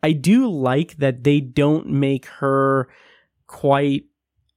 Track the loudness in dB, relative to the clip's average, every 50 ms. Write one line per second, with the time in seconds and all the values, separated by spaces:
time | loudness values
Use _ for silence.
0 | 0 0 -2 0 2 2 4 4 2 0 -2 -2 -2 0 0 -2 -2 -4 -6 -2
1 | -2 -2 -2 0 0 2 2 2 0 -2 -2 0 2 2 0 0 -2 -4 -2 -2
2 | 0 0 -2 -4 -6 -12 -12 -6 -4 -2 0 0 0 0 0 -2 -2 _ _ _
3 | _ _ _ _ _ _ _ _ _ -20 -16 -6 0 0 2 2 2 0 -2 -4
4 | -6 _ _ _ _ _ _ _ _ _ _